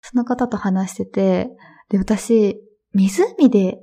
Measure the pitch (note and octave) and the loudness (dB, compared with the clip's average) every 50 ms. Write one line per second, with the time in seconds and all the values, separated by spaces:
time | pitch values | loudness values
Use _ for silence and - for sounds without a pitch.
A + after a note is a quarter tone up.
0 | _ - - B3 A#3+ B3 B3+ B3 B3 A#3+ G#3+ G3 - G3+ F#3 F#3+ F#3+ F#3 - - | _ -4 -4 -4 -2 -2 -2 -4 -2 -4 -4 -4 -4 -2 -2 -2 -4 -6 -8 -10
1 | F#3+ F#3+ - G3+ G3 F#3+ F#3 F3+ - B3+ - _ - - - _ _ _ - G3 | -10 -6 -4 -2 0 2 0 0 -2 -6 -10 _ -20 -20 -20 _ _ _ -4 -4
2 | F#3+ - A3 G3 - - A3+ A3+ G#3+ G3 G3 - - _ _ _ _ _ _ G3+ | 0 0 -2 -4 0 0 2 2 2 0 -2 -6 -14 _ _ _ _ _ _ 2
3 | F#3+ G3 - - F#4 A#4+ - - D#4+ A#3+ - G#3 F#3+ F#3 - - | 2 2 2 0 -2 -2 2 2 2 4 4 4 0 0 -4 -4